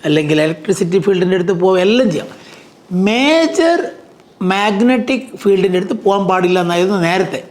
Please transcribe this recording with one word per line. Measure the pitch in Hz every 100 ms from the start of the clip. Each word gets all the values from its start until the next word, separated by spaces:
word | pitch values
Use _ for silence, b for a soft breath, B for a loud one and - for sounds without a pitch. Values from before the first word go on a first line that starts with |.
| 156
അല്ലെങ്കിൽ | 151 151 156
ഇലക്ട്രിസിറ്റി | 156 165 - 185 175 185 202
ഫീൽഡിൻ്റെ | 185 180 185
അടുത്ത് | 175 175
പോകാം, | 185 185 185
എല്ലാം | 240 240
ചെയ്യാം. | 147 - B B B B B - 180 196
മേജർ | 233 277 320 320 320 330 339 - - - - - _ 185
മാഗ്നറ്റിക് | 196 208 202 240 254 - 254 - -
ഫീൽഡിൻ്റെ | 202 196 196 180
അടുത്ത് | 190 220
പോകാൻ | 202 196 185
പാടില്ല | 185 180 180
എന്നായിരുന്നു | 175 175 185 202 165
നേരത്തെ. | 185 180 127 -